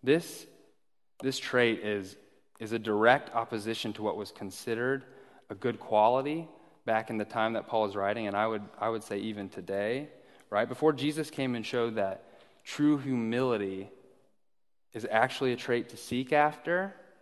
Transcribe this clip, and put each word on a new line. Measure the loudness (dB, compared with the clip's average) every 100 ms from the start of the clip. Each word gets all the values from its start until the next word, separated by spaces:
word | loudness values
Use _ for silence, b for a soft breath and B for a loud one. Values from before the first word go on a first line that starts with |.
This, | 4 2 2 -14 -18 -20 -20 _ _ _ _ _
this | -4 -4
trait | 0 4 4 2
is, | -2 -4 -4 -14 -20 _ _ _
is | -6
a | -4
direct | 0 6 8 8 4 -4
opposition | -2 -4 -4 -4 -4
to | -4
what | -4 -4
was | -6
considered | -10 -12 -10 -6 -2 0 -2 -6 B B B B
a | -6
good | -4 -4
quality | 0 6 6 6 0 -4 -8 B B B 0
back | 0 0
in | -4
the | -2
time | 0 0
that | 0 0
Paul | 0 2
is | 0
writing, | 0 0 -2
and | 0
I | 0
would, | -2 -6 -4
I | -4
would | -4
say | -4 -4
even | -4 -6 -8
today, | -10 -6 -2 -2 -2 -6 -16 B B B
right? | 0 0
Before | 2 2
Jesus | 2 -2 -2 -6
came | -4 -2 -2
and | -2
showed | -2 0 0
that | -2 -4 -12 B B B
true | -14 2 4 4
humility | 2 0 0 2 2 2 -2 -4 -10 -16 -20 _ _ _ _ _ _ _ _
is | -10 0
actually | 2 2 2 0
a | 0
trait | 0 -2 -2
to | -12
seek | -6 -4 2
after | 4 4 2 -2 -2 -2 -10 -20 -20